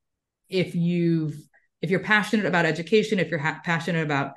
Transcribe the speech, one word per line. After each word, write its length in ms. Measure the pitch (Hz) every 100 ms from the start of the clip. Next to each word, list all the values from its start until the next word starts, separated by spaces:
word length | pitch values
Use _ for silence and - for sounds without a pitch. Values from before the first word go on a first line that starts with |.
| _ _ _ _ _
if 260 | 190 175
you've, 640 | 175 170 175 170 165 156 147 - _ _ _
if 80 | 170
you're 100 | 185
passionate 460 | - 214 196 220 180
about 200 | 175 165
education, 540 | 160 165 220 214 196
if 100 | 160
you're 100 | 165
ha-, 200 | 156 156 -
passionate 380 | 165 160 165 156
about 260 | 143 -